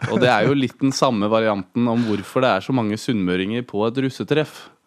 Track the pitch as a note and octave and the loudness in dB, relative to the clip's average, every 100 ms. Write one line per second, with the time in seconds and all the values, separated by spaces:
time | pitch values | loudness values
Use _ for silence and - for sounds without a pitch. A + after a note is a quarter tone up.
0 | - A2 B2 A2 A2 C#3 B2 - C3+ B2+ | -4 0 2 4 2 2 -2 -2 -2 2
1 | C#3 A2 G#2 A2+ A2 G2+ F#2 A#2+ A#2+ A#2 | 2 2 2 2 2 0 -4 -2 0 2
2 | A2+ G2+ F#2+ C3 B2+ G2 - C3 G#2+ A2 | 0 -2 -2 0 2 2 0 -2 0 -2
3 | - A2+ F2+ F2+ F#2+ A#2+ B2 G2+ A2+ B2+ | -2 0 0 0 -2 -4 -4 -2 -2 0
4 | C3+ - G2+ D3 D3+ - - _ | -4 -4 -2 0 -2 -6 -20 _